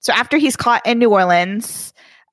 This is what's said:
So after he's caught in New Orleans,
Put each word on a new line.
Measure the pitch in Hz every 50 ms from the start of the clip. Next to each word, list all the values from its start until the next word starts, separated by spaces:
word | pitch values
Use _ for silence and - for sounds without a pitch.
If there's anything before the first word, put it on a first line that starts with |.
So | - - 196
after | 208 247 - 294
he's | 302 294 277 240
caught | - - 247 233 - -
in | - 240 233
New | 240 226
Orleans, | 208 190 185 180 175 175 175 185 202 214 226 - - - - - - _ - _ _ _ _ _